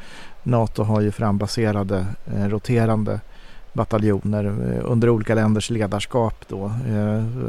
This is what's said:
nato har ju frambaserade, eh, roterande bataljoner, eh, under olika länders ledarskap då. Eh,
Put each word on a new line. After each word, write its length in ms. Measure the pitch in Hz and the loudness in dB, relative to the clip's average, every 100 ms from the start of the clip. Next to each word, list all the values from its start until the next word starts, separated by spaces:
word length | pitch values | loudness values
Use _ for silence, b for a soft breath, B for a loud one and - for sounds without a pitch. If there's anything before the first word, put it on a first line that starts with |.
| B B B B | B B B B
nato 400 | - 120 110 - | 0 2 2 0
har 180 | 107 107 | 2 4
ju 100 | 104 | 2
frambaserade, 920 | 98 110 101 101 - 110 104 98 98 95 - - 107 | 2 0 0 0 0 2 2 0 0 -2 -4 -4 -2
eh, 120 | 101 | 0
roterande 720 | 104 - 117 113 110 104 104 - b b b b | -2 2 2 4 2 0 -4 -8 b b b b
bataljoner, 720 | - - 107 107 98 104 107 101 | -4 0 2 2 2 0 0 0
eh, 460 | 107 - 120 - | -2 -2 -2 0
under 180 | 117 117 | 4 4
olika 260 | 113 107 113 | 4 2 2
länders 340 | 110 107 - | 4 2 0
ledarskap 760 | 117 101 101 - 127 113 - - | -2 -2 -2 -2 0 0 -2 -8
då. 180 | 98 101 | -8 -6
Eh, 600 | 113 123 107 104 107 113 123 | -4 -2 0 0 0 -2 -4